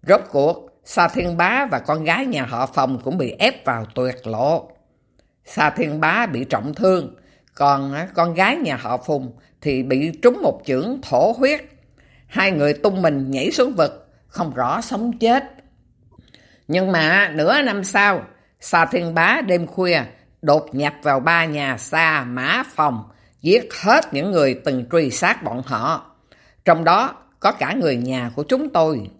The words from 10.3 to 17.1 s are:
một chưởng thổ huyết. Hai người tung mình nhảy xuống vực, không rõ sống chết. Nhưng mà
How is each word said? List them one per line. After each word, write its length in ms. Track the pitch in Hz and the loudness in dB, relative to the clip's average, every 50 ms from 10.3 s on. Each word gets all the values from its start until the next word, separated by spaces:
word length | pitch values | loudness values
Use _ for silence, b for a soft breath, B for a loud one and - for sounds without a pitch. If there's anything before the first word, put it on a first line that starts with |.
| 247 - 339 | 2 4 -2
một 200 | - 139 - - | -2 -4 -4 -4
chưởng 340 | - 131 131 147 220 262 277 - | -4 -4 -2 -2 -4 -8 -8 -8
thổ 320 | - 143 123 147 202 233 240 | -2 0 2 2 2 0 0
huyết. 260 | 262 269 302 285 - - - _ _ _ _ b b b b b b | 0 0 0 -2 -6 -14 -20 _ _ _ _ b b b b b b
Hai 240 | b - - 190 196 | b -4 -2 0 0
người 220 | 190 156 143 147 147 | 2 2 2 2 0
tung 300 | - - 208 196 185 180 | 2 0 0 0 2 0
mình 280 | 165 147 139 135 131 | 0 0 0 -4 -4
nhảy 200 | 135 131 127 - | -4 -4 -2 -4
xuống 240 | - - 247 262 262 | 0 0 0 0 2
vực, 340 | 185 156 147 - - - _ _ _ _ | 0 0 0 0 -8 -20 _ _ _ _
không 280 | _ - - 185 156 123 | _ -6 -6 -6 -6 -2
rõ 260 | 120 127 123 147 208 | -2 -2 -2 -2 -4
sống 380 | 226 - 254 196 226 240 233 - | -4 -6 -6 -4 -4 -4 -4 0
chết. 260 | 220 226 240 269 269 - - - - _ _ _ _ _ _ _ _ _ b b b b b b b b b b b _ | 2 2 2 2 0 -4 -18 -20 -20 _ _ _ _ _ _ _ _ _ b b b b b b b b b b b _
Nhưng 240 | 151 180 190 190 185 | -2 0 0 2 2
mà 400 | 165 156 156 | 2 2 4